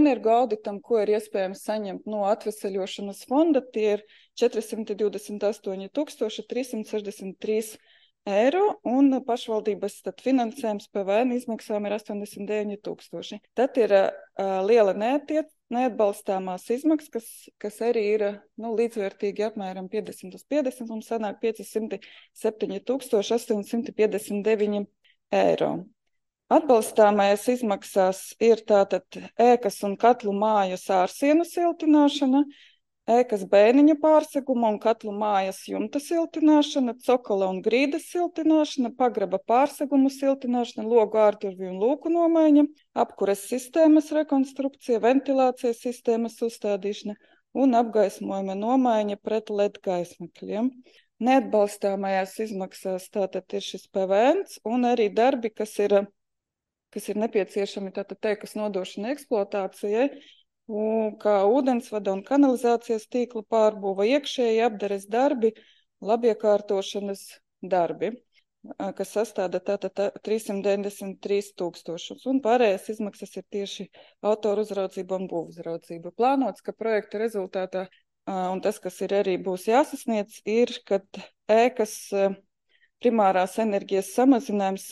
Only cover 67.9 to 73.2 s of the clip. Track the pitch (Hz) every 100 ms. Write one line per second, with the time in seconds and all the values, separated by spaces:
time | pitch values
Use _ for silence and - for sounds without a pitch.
67.9 | 160 180 240 _ _ _ _ - - 196
68.9 | 190 190 202 226 - 185 180 - 202 190
69.9 | - 196 - - 220 214 196 196 202 202
70.9 | 202 196 185 196 202 202 - 175 - -
71.9 | 170 - 196 254 269 220 247 226 190 -
72.9 | 214 208 -